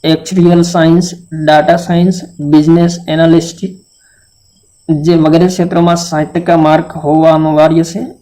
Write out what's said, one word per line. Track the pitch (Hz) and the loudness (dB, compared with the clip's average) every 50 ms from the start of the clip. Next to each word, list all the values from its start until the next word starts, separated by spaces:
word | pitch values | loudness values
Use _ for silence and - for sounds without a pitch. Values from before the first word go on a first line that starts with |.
| - | 0
એક્ચ્યુઅલ | 160 160 160 - - 190 190 170 170 175 175 170 | -2 -2 -2 -4 -6 -2 2 2 4 4 2 0
સાયન્સ, | - - 175 160 165 165 180 180 - - - - _ 160 | 0 0 0 2 2 2 2 0 -2 -8 -14 -18 _ -10
ડેટા | 160 156 151 151 151 147 - 170 175 | -6 -2 2 2 2 2 2 0 -2
સાયન્સ, | - - 175 170 175 190 185 - - - - - | -2 -2 0 0 0 0 -2 -4 -8 -16 -14 -10
બિઝનેસ | 147 147 151 151 151 156 165 170 170 175 170 - - - | -4 2 2 2 4 4 2 2 2 0 -2 -6 -8 -6
એનાલિસ્ટ | 156 160 165 165 165 165 165 - - - - 185 - - _ _ _ _ _ _ _ _ _ _ _ _ _ _ _ _ _ _ _ _ _ - | -2 0 2 2 2 2 0 -2 -12 -12 -12 -12 -12 -14 _ _ _ _ _ _ _ _ _ _ _ _ _ _ _ _ _ _ _ _ _ -4
જે | 160 147 147 165 175 | -4 -2 0 0 2
વગેરે | 165 156 156 156 165 180 185 | 2 2 2 2 2 2 0
ક્ષેત્રોમાં | 185 - 175 - 185 175 170 175 170 170 | 0 -2 -4 -2 0 0 0 0 0 -2
સાઠ | - - 160 151 151 151 - | -4 -6 -4 -6 -6 -4 -6
ટકા | 175 175 - 170 165 | -6 -2 0 0 2
માર્ક | 156 151 156 165 165 - | 2 2 2 0 -2 -4
હોવા | - 160 151 143 151 156 160 165 160 | -12 -8 -4 -2 0 2 2 2 2
અનિવાર્ય | 156 156 156 151 151 151 156 160 165 165 | 2 0 0 2 2 2 2 2 0 -2
છે | 165 170 202 247 330 339 _ | -2 -6 -10 -10 -12 -14 _